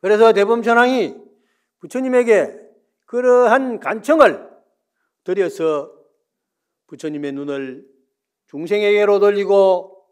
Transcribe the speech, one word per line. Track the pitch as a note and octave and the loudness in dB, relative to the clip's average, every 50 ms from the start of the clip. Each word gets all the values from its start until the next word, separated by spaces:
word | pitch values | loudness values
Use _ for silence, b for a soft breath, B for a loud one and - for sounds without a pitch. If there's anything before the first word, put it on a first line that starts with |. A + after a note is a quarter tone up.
그래서 | - F#3+ G#3+ G#3 A3+ A3+ G#3+ | 0 0 2 4 4 4 4
대범천왕이 | G3 G3+ G3+ A#3 A#3 A3 A#3 A#3 A#3 A#3+ B3 C4 B3+ G3+ C#3 - - - _ _ _ _ _ _ _ _ _ _ _ | 2 0 0 0 -2 -2 -2 0 2 2 2 0 -2 -4 -6 -8 -14 -20 _ _ _ _ _ _ _ _ _ _ _
부처님에게 | - E3+ - B3 C4 C4 B3+ B3 B3 A#3 A3 G3 C#3+ A2 - - - - _ _ _ _ _ _ _ | -20 -12 -10 -8 -6 -2 0 0 2 2 2 2 2 -2 -8 -18 -20 -20 _ _ _ _ _ _ _
그러한 | _ - A#3+ B3 B3+ B3 B3 B3 A3+ A3 C4+ C4+ B3+ A#3 G3+ | _ -8 -4 0 2 2 4 4 4 2 0 0 -4 -8 -8
간청을 | - C#3 G3 A3 - - D4+ D#4+ C#4+ G#3 C#3+ - - - _ _ _ _ _ _ _ _ _ _ _ _ _ _ _ | -8 -8 -8 -8 -2 -2 4 4 4 4 4 0 -12 -20 _ _ _ _ _ _ _ _ _ _ _ _ _ _ _
드려서 | - F#3 G3 F#3+ E3+ C3+ - E3 D#3+ D3+ D3 C#3 - - _ _ _ _ _ _ _ _ _ _ _ _ _ _ _ _ _ _ | -8 -4 -4 -4 -4 -4 -4 -4 -2 -2 -4 -6 -10 -18 _ _ _ _ _ _ _ _ _ _ _ _ _ _ _ _ _ _
부처님의 | _ - C#3 - D#3 D3+ D3 D3 C#3+ C#3 | _ -20 -14 -12 -10 -10 -8 -10 -10 -10
눈을 | C#3 C#3+ C#3+ C#3+ C#3 C3+ C3 C3 C#3 - _ _ _ _ _ _ _ _ _ _ _ _ | -10 -10 -10 -8 -8 -10 -12 -14 -18 -20 _ _ _ _ _ _ _ _ _ _ _ _
중생에게로 | _ - C#3+ E3 E3 G3+ G#3 G#3 G3+ G#3 G#3 G#3 G3+ G3+ G3 | _ -14 -14 -8 -6 -4 -2 0 2 2 2 2 2 2 2
돌리고 | G3+ G3+ G3+ G3+ G3+ F#3 G3 G3 G3 F#3+ F#3 F3+ - - - _ _ _ | 2 2 2 0 -2 0 2 4 4 4 2 0 -4 -12 -20 _ _ _